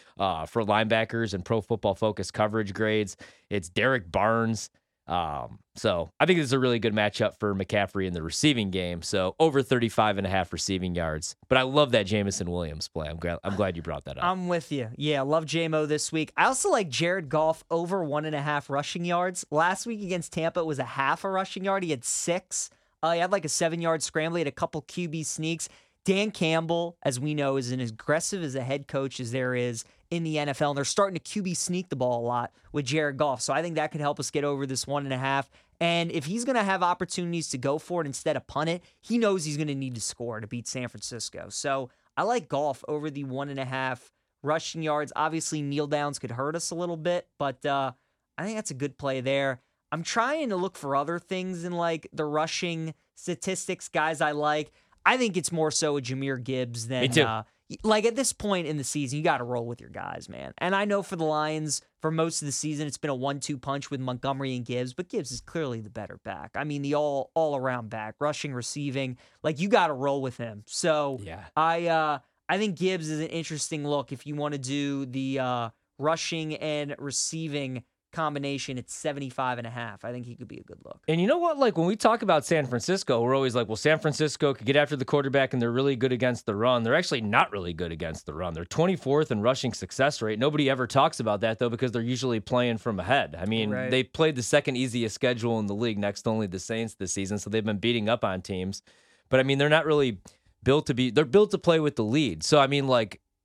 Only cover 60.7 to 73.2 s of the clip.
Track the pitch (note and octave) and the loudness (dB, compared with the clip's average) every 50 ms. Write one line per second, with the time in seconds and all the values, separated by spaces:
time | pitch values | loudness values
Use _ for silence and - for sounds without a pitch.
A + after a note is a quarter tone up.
60.7 | G3 G3 G#3 G#3 G3+ G3+ F3+ - F#3+ E3 D#3+ D#3 D#3 D3+ D3+ D#3 D#3 D#3 D#3 D3+ | 2 2 2 2 0 0 -2 -2 -4 -2 0 2 2 2 0 0 -2 -2 -2 -2
61.7 | C#3 - - _ _ _ - D#3+ D#3+ D#3+ E3 E3 D#3+ - D3+ C#3+ B2+ - - D#3 | -4 -4 -6 _ _ _ -4 0 2 2 0 0 0 -4 -4 -4 -4 -4 -4 -4
62.7 | D3+ C#3+ D#3 C#3+ - - - D3 C3+ B2 B2+ C#3 C#3+ C#3 - - D3 B2+ - C#3 | -4 -4 -4 -6 -6 -4 -4 -4 -2 -2 -2 -2 -2 -2 -4 -6 -6 -4 -4 -4
63.7 | C#3 C#3 - - C#3+ C3 C3 B2+ B2 B2 - C#3 C3+ C3+ C#3 C3 B2+ B2 A#2+ B2 | -4 -4 -4 -6 -6 -4 -4 -4 -4 -2 -2 -2 -2 -2 -2 -4 -4 -4 -4 -2
64.7 | B2 B2 B2+ B2+ B2+ - F3+ - C4+ G#3 C#3+ A#2+ B2+ - - - - E3+ D3+ C3 | -2 -2 -2 -4 -6 -8 -8 -4 -4 -4 -4 -4 -8 -10 -10 -6 -4 -4 -2 -2
65.7 | A#2 A2+ G#2+ G2+ A#2 A2+ G2+ - F#2+ F#2 - G#2+ F#2+ D2 - - - G#2 D3 D3+ | -4 -6 -8 -10 -10 -10 -10 -10 -12 -12 -10 -10 -10 -10 -10 -8 -6 -6 -4 -4
66.7 | C#3+ C#3+ C#3 C#3 D3 D3 D3+ D3 C#3 C3+ B2+ - - E3 D#3+ D3+ C#3+ C3 B2+ C3 | -4 -2 -2 0 0 2 2 0 0 -2 -4 -2 0 0 2 2 2 0 0 0
67.7 | B2 B2 A2+ G#2 A2 A2 G#2+ A2 - - D3 D3+ D3 - - D3 C3 B2 A2+ - | -2 -2 -4 -6 -8 -8 -8 -8 -4 -2 -2 -2 -2 -2 -6 -6 -6 -6 -6 -6
68.7 | - D3+ C#3+ C#3+ B2+ C#3 C3+ B2+ B2 - - _ _ _ - D3+ D#3 C3 F#3+ G3+ | -6 -4 -4 -4 -2 -2 -4 -4 -6 -10 -14 _ _ _ -4 -2 -2 0 2 4
69.7 | A#3+ G3+ F3 D#3 C#3+ B2+ C#3 C#3+ C#3 C#3+ C3 B2+ - - A#2+ A2+ G#2 G#2+ A2+ - | 4 6 6 4 2 0 0 0 0 0 -2 -4 -4 -6 -8 -10 -10 -12 -14 -10
70.7 | - - F3+ E3 D#3 D3+ D3 C#3 C3+ A#2+ G2+ F2 D#2+ - - - - D3+ D#3+ E3 | -6 0 2 2 4 4 2 0 -2 -6 -8 -10 -12 -12 -12 -4 2 2 4 4
71.7 | E3+ E3+ E3+ E3 D#3+ D#3+ D#3 D3+ D3 C3 - _ _ _ _ - E3+ G3 A3 G#3 | 4 2 2 2 4 4 4 2 0 -2 -4 _ _ _ _ -2 0 0 0 0
72.7 | E3 C#3 F3+ F#3 F#3 F3 D#3 D#3 D#3 D3+ | 0 0 0 0 0 0 -2 -4 -2 -2